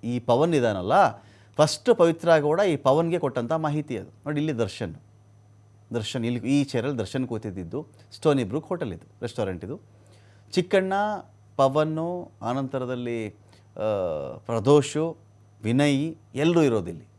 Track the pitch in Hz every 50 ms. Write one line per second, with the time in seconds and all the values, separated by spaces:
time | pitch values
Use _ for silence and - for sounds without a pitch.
0 | - 113 120 123 113 - 120 123 151 170 170 147 120 113 104 95 90 98 131 190
1 | 196 135 104 - - - - - - - - - 151 156 - - - - 226 220
2 | 175 165 160 165 - 170 165 156 143 151 151 175 208 196 160 139 - 131 135 156
3 | 170 170 165 175 - 135 113 - 117 120 156 160 160 151 143 151 147 147 127 104
4 | - - - - _ 143 151 143 147 156 147 113 117 98 - - 113 85 80 -
5 | - _ _ _ _ _ _ _ _ _ _ _ _ _ _ _ _ _ 110 117
6 | 107 - - 131 117 117 120 120 - 120 139 143 139 139 - 123 110 135 147 120
7 | 107 95 - 131 131 120 117 107 107 110 92 95 90 82 - 139 160 - - -
8 | - _ - - - 156 147 135 120 95 107 156 156 - 185 175 170 117 87 85
9 | - _ _ _ - 117 - - 110 95 92 82 76 92 139 190 - _ _ _
10 | _ _ - - _ _ - _ _ _ - - 175 180 - 196 190 190 190 196
11 | 208 214 214 196 - - - _ - _ _ - 135 135 135 151 156 156 156 156
12 | 160 170 180 180 180 - _ _ 110 120 123 135 135 127 131 135 127 123 127 123
13 | 123 120 120 117 110 104 - _ _ _ - - _ _ _ - 107 110 107 101
14 | 92 87 80 76 69 67 60 - - - 117 113 101 127 147 147 135 - - 151
15 | 156 165 165 - _ _ _ _ _ _ _ _ - 110 117 131 143 147 143 135
16 | 147 165 160 - _ _ _ 127 147 165 175 170 160 139 117 107 90 85 85 -
17 | - - _